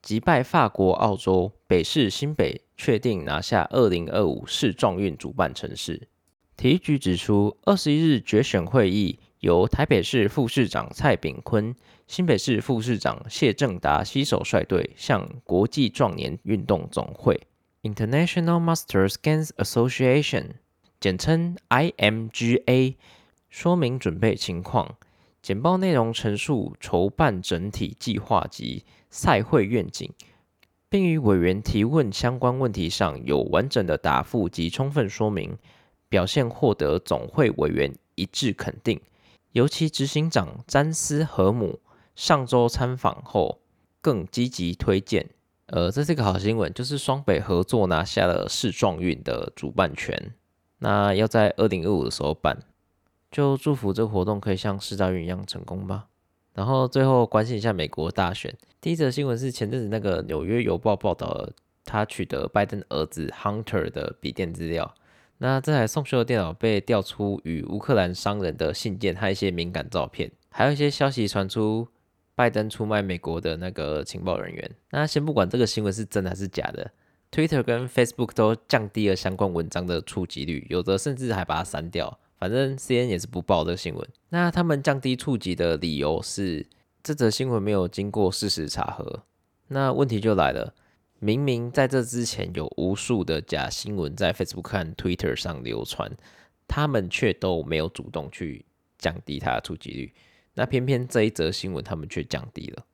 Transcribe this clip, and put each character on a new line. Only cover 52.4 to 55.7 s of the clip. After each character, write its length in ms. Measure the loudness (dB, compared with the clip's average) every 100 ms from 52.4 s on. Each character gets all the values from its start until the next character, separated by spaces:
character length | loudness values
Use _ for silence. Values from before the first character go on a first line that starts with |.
| 0 -2 -10 _ _ _ _ _ _
就 240 | 0 2 2
祝 180 | 0 0
福 180 | 0
这 80 | 0
个 60 | 0
活 180 | 0 0
动 140 | 0
可 120 | -2
以 60 | -2
像 220 | -2 -4
世 180 | -6 -2
大 140 | 0
运 140 | 0 -4
一 20 |
样 180 | -6 -8
成 180 | -12
功 220 | -10